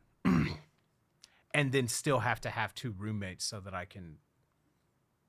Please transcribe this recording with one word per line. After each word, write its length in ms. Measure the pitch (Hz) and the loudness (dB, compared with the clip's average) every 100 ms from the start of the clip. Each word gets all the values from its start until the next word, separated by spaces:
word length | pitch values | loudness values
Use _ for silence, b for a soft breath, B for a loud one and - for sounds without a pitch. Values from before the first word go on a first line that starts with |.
| _ | _
<clears throat> 160 | _ - | _ 4
and 1500 | 180 - - - _ _ _ _ _ - _ _ 151 135 | 4 4 -2 -12 _ _ _ _ _ -20 _ _ 2 4
then 160 | 135 120 | 4 2
still 320 | - 151 127 | 0 2 2
have 220 | 117 117 | 2 0
to 80 | 117 | -2
have 240 | 117 107 | -2 -4
two 220 | - 131 95 | -4 -8 -6
roommates 460 | 107 107 95 87 - | -4 -4 -4 -6 -8
so 140 | 107 | -8
that 140 | 95 | -8
I 120 | 92 90 | -8 -8
can 300 | 104 85 76 _ _ _ _ _ _ _ _ _ _ | -12 -14 -16 _ _ _ _ _ _ _ _ _ _